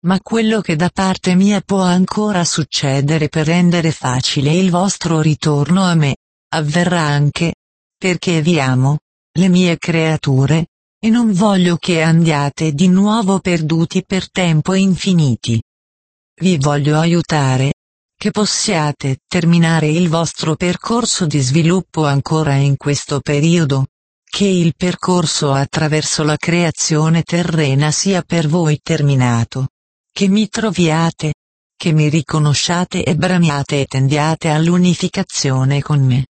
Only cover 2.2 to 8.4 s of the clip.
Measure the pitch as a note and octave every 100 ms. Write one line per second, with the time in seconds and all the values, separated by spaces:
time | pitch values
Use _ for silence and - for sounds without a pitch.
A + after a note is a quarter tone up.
2.2 | G#3+ G3 E3+ - D3 - C#3+ C3+ C#3+ D#3+
3.2 | D3+ - D#3 F3 F3 F3 D#3+ C#3+ C3 B2+
4.2 | - - C#3+ E3 F#3+ F3 F#3+ - E3 D#3+
5.2 | D#3 D3+ D#3+ D3 C#3+ F3+ F#3+ E3 D3 B2
6.2 | _ _ _ D#3+ D3 E3 F3 F3+ D#3 C#3+
7.2 | C#3+ - E3+ - _ _ _ _ F#3+ F3+
8.2 | - E3